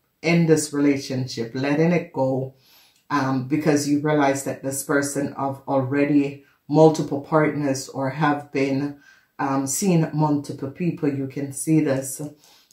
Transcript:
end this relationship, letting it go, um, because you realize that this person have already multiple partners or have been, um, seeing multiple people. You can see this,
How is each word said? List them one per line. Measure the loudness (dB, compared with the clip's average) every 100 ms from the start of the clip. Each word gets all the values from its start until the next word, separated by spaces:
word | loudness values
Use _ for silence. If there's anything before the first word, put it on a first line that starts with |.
| _ _
end | 2 4 6
this | 4 2
relationship, | 2 2 2 -2 -4 -4 -6 -6
letting | -4 0 2 2
it | 2 -2
go, | -2 -2 -2 -6 -10 _ _ _ _ -6
um, | -2 0 -2 -2
because | 0 2 2 2
you | 0
realize | 2 2 2 0
that | -4 -6
this | -6 -6
person | -2 0 0 -4 -4
have | -4 -6 -6 -2
already | -2 0 0 2 2 2 -4 -18 _ 0
multiple | 6 6 6 -2 -6
partners | 0 0 2 0 -2 -4 -6
or | -6 -4
have | 0 0 -2 -4
been, | -4 -2 -2 -4 -8 _ _ _ -8
um, | -4 -2 -2
seeing | -2 2 2 2
multiple | 0 0 0 -4 -10 -10
people. | -4 -4 -2 -2
You | -2 -6
can | -6 -8
see | -6 2 2
this, | 4 0 -4 -10 -12 -14 -20 _ _